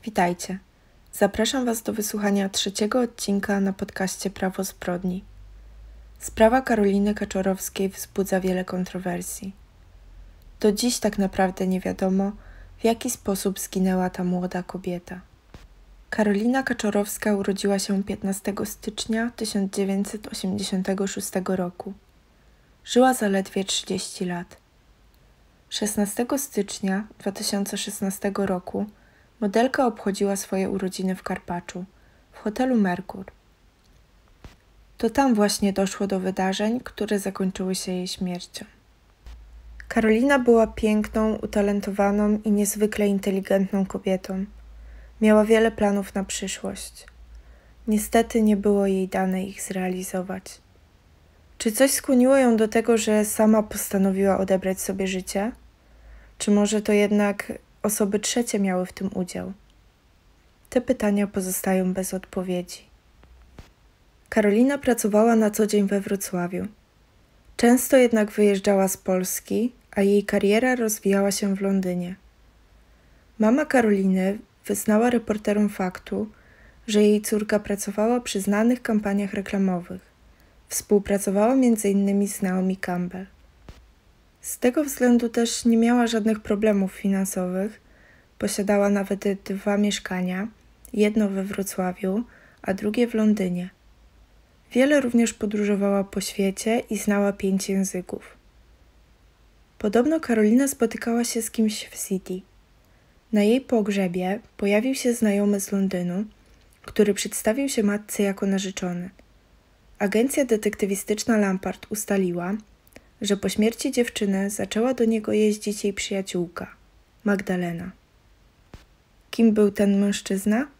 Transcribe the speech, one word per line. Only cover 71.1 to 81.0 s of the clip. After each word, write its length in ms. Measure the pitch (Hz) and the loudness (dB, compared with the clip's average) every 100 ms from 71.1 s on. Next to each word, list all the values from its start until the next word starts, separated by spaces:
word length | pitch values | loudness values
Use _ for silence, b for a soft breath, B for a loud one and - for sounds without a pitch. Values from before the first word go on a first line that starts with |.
| 196 196 | 2 2
się 240 | 196 202 | 0 -2
w 60 | 196 | -2
Londynie. 560 | 196 196 185 180 175 190 _ _ _ _ _ _ b b b b b _ | 0 0 0 -4 -6 -10 _ _ _ _ _ _ b b b b b _
Mama 260 | 214 262 | 2 2
Karoliny 720 | 302 262 226 202 190 190 185 214 - _ | 2 2 4 2 2 2 0 -4 -10 _
wyznała 460 | - 202 - 214 240 | -6 -4 2 4 4
reporterom 580 | 240 226 214 214 208 208 | 2 -2 -4 0 0 0
faktu, 600 | - 185 - - 196 214 b b b b b - | 0 -6 -6 -8 -6 -6 b b b b b -2
że 160 | 208 | 4
jej 200 | 208 208 | 4 4
córka 360 | 208 214 208 208 | 0 -4 0 -2
pracowała 640 | 208 202 - 202 220 247 | -2 -6 -6 -2 0 0
przy 200 | 240 202 | -2 -4
znanych 420 | 196 202 226 247 | 0 2 2 0
kampaniach 520 | - 214 208 202 202 | 0 -2 0 -2 -2
reklamowych. 680 | 208 196 202 190 180 175 185 _ _ _ b b b _ | -6 -4 0 0 0 -6 -16 _ _ _ b b b _
Współpracowała 880 | - - 208 | -10 2 2